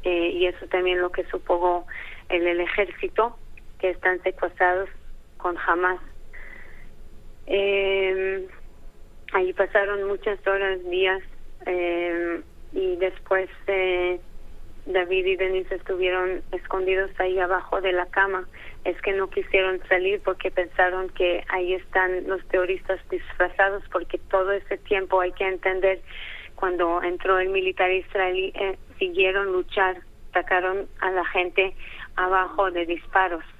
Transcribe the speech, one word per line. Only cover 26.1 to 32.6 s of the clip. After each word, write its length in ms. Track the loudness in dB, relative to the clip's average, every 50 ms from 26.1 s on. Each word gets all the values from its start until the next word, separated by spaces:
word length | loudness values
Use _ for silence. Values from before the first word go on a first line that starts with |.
| -12 -12 -10 -10 -12 -12 -14 -16 -6
cuando 460 | -2 0 0 2 2 2 2 2 2
entró 380 | 0 0 -2 -2 4 4 4 4
el 100 | 4 2
militar 420 | 2 2 0 0 2 2 2 4
israelí, 600 | 4 2 -2 -2 0 0 2 2 2 0 -2 -2 -2
eh, 220 | -2 -2 -2 -2 -6 -10 -16 -4 -4
siguieron 540 | -4 -2 2 4 4 4 4 2 0 2 0
luchar, 480 | 0 -2 0 2 2 2 2 2 -2 -10 -18 -20 -16 -16 -2
atacaron 560 | 0 0 2 4 2 2 2 2 0 -2 -4 -6 -6 -2
a 120 | -2 0
la 140 | 2 2 0
gente 460 | 0 0 0 0 2 2 2 2 2 0 -6 -10 -12 -12 -14 -14 -8 -2
abajo 540 | 0 2 4 4 4 2 2 2 2